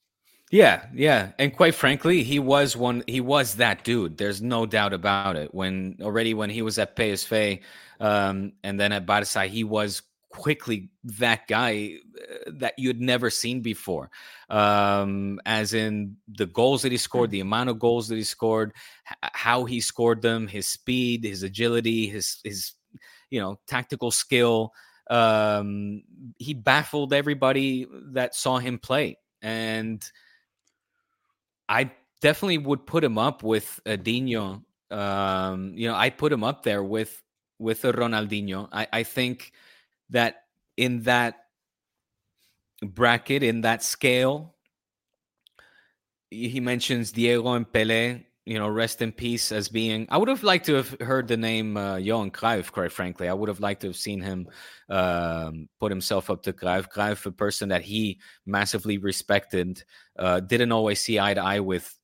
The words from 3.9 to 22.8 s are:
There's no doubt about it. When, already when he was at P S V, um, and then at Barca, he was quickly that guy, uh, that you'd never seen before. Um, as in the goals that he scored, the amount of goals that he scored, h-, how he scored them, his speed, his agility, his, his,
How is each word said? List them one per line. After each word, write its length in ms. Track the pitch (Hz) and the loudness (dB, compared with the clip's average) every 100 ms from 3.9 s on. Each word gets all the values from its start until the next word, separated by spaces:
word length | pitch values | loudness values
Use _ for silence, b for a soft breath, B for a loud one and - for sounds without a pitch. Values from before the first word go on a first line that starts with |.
| 120 87 76 | 0 0 -2
There's 240 | 101 98 | -4 -4
no 240 | 120 117 | -2 -2
doubt 300 | 113 110 101 | 0 2 0
about 420 | 95 101 98 98 80 | 0 0 2 0 -2
it. 180 | 76 | -4
When, 440 | 92 92 95 95 - | -4 -4 -4 -6 -6
already 320 | 104 110 113 | -4 0 0
when 160 | 110 104 | 0 -4
he 140 | 110 | -4
was 160 | 110 107 | -4 -2
at 180 | 101 - | -2 0
P 140 | 110 | 0
S 140 | 98 | 0
V, 360 | - 110 104 95 b b b b | 0 2 2 0 b b b b
um, 520 | 110 104 98 95 98 - | 2 2 2 0 -6 -8
and 160 | 98 101 | -6 0
then 120 | 101 | 0
at 120 | 101 | 0
Barca, 420 | 90 104 104 104 95 | 2 2 2 -2 -2
he 160 | 113 | -4
was 400 | 107 107 104 98 - _ _ | -2 -2 -2 -4 -12 _ _
quickly 600 | - 147 147 - 107 92 _ | -6 -2 -2 -2 -6 -6 _
that 420 | 120 104 120 110 - | -12 -2 2 2 2
guy, 500 | 107 123 107 104 82 76 - | 0 0 -2 -6 -10 -20 -20
uh, 360 | - - - | -16 -14 -14
that 240 | 143 120 - | -6 -6 -2
you'd 220 | 127 120 | -2 0
never 280 | 127 123 120 | 0 2 2
seen 320 | - 117 127 | -2 -4 -4
before. 500 | 113 104 - 80 67 b b b b | -4 -6 -4 -6 -6 b b b b
Um, 880 | 107 104 104 101 101 98 98 98 98 | 4 4 6 4 2 0 -2 -4 -6
as 300 | - 110 104 | -2 -2 0
in 420 | 113 110 107 101 104 - | -2 -2 -2 -6 -10 -12
the 180 | 104 95 | -6 -4
goals 360 | 117 127 135 | 2 4 4
that 100 | 135 | 0
he 60 | 120 | -2
scored, 320 | - 123 117 | -2 0 0
the 100 | 98 | 0
amount 280 | 95 110 127 | -2 0 0
of 100 | 110 | 0
goals 300 | 120 120 110 | 2 2 0
that 80 | 110 | -4
he 80 | |
scored, 480 | 104 - 113 110 107 - B B B | -4 -2 0 2 0 -6 B B B
h-, 200 | B - | B -10
how 300 | - 117 123 | -2 2 2
he 160 | 123 120 | 0 -4
scored 420 | - - 117 113 | -4 2 2 4
them, 240 | 117 113 107 | 2 0 -4
his 200 | 101 - | -6 -6
speed, 580 | - - 127 123 117 | -6 -2 0 0 -2
his 180 | 110 92 | -4 -6
agility, 640 | 95 98 117 117 113 113 107 | -6 0 2 2 2 0 -2
his, 320 | 104 - - | -4 -6 -6
his, 300 | 107 101 - - | -10 -10 -10 -14